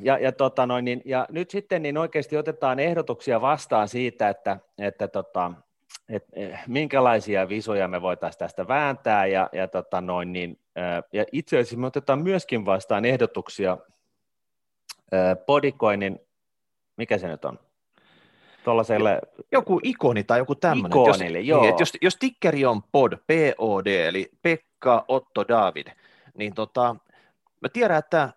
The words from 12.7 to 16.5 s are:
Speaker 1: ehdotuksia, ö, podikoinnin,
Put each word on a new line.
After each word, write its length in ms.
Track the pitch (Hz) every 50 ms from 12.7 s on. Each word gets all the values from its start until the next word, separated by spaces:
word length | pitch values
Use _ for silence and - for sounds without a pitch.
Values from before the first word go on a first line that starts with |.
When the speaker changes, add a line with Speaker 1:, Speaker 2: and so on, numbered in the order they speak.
| 95 95 - - 117 101 110
Speaker 1:
ehdotuksia, 720 | 120 131 127 120 - - 98 - - - - 101 92 90 - - _ _ _ _ _ _ _ _ _ _ _ _ _ _ _ _ _ _ _ _ - - _ _ _ 95
ö, 220 | 95 92 92 92 - -
podikoinnin, 720 | - 143 147 139 139 135 - 120 107 104 101 101 98 98 - _ _ _ _ _ _